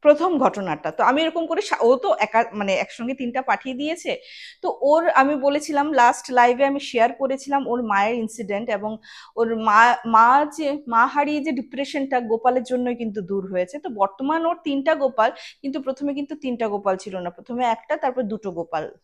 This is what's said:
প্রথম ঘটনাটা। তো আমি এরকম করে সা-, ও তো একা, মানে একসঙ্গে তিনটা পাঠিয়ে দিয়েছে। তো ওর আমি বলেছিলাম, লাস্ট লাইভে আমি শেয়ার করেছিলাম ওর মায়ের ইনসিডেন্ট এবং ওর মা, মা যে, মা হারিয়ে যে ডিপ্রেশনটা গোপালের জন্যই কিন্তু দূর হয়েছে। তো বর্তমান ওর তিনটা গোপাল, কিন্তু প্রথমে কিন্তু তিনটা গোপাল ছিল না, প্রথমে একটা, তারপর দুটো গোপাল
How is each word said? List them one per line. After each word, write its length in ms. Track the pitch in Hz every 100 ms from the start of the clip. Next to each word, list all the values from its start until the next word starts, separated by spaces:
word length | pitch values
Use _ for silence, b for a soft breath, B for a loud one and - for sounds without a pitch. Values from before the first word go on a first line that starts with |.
প্রথম 360 | 294 294 349 330
ঘটনাটা। 540 | 226 190 190 151 160
তো 120 | -
আমি 180 | 214 269
এরকম 260 | 320 330 330
করে 140 | 339
সা-, 200 | 415 -
ও 140 | 233 262
তো 200 | 403 -
একা, 300 | 214 226 226
মানে 200 | 208 202
একসঙ্গে 400 | 185 196 - 240
তিনটা 280 | 262 240 254
পাঠিয়ে 340 | 262 202 262 254
দিয়েছে। 420 | 294 339 339 196 B B B B
তো 160 | 370 -
ওর 280 | 269 311 339
আমি 260 | - 269 294
বলেছিলাম, 580 | 269 285 294 294 294
লাস্ট 380 | 285 240 - -
লাইভে 340 | 247 240 247 277
আমি 140 | 277
শেয়ার 340 | 277 240 233
করেছিলাম 540 | 269 269 269 277 277 262
ওর 160 | 240
মায়ের 320 | 233 196 202 240
ইনসিডেন্ট 540 | 220 - 208 202 233
এবং 280 | 208 208 220 B B B -
ওর 200 | 226 226
মা, 400 | 220 214 233 233 233
মা 400 | 226 233 262 294 294
যে, 200 | 302 285 285
মা 180 | 233 247
হারিয়ে 340 | 277 285 302
যে 120 | 285
ডিপ্রেশনটা 680 | 262 247 240 277 302 269 262
গোপালের 440 | 233 226 247 254
জন্যই 320 | 240 247 247 240
কিন্তু 260 | 226 208
দূর 300 | 175 196 190
হয়েছে। 280 | 185 180 294
তো 100 | 349
বর্তমান 560 | 220 196 - 269 320 330
ওর 120 | 339
তিনটা 320 | 320 277 277 311
গোপাল, 360 | 269 254 220 254 B B
কিন্তু 200 | 277 285
প্রথমে 320 | 269 262 285
কিন্তু 220 | 277 285 302
তিনটা 320 | 269 240 226
গোপাল 300 | 202 202 190
ছিল 200 | 202 190
না, 120 | 175
প্রথমে 360 | 175 - 240 247
একটা, 320 | 226 - 302
তারপর 260 | 311 254
দুটো 280 | 220 214 202
গোপাল 400 | 170 170 160 151 -